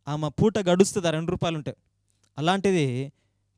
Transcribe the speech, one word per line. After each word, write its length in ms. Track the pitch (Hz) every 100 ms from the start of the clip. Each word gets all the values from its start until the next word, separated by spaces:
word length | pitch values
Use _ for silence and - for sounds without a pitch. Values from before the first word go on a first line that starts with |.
| -
ఆమె 200 | 151 151
పూట 300 | - 208 208
గడుస్తుంది 500 | 180 180 202 208 165
ఆ 20 |
రెండు 200 | 160 165
రూపాయలు 260 | 175 175 160
ఉంటే. 200 | 139 - _ _ _ _ _ -
అలాంటిది 720 | 160 196 196 180 139 123 139 - _ _ _